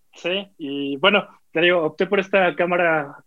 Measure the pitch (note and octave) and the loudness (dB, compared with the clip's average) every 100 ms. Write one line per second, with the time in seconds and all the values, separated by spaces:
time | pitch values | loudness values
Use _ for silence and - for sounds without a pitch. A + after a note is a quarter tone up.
0 | _ - E3+ F#3+ F#3+ _ D3 C#3+ C#3 C#3 | _ -12 -8 -8 -10 _ -10 -6 -6 0
1 | F#3 G3+ - - _ D#3+ F3 F3+ D#3 - | 2 2 -2 -14 _ 0 2 2 0 -2
2 | F#3 G3 F#3+ G3 F3 E3 F3 F3 F3 D#3 | 0 0 0 2 2 0 0 2 2 0
3 | C#3 C#3+ | -4 -12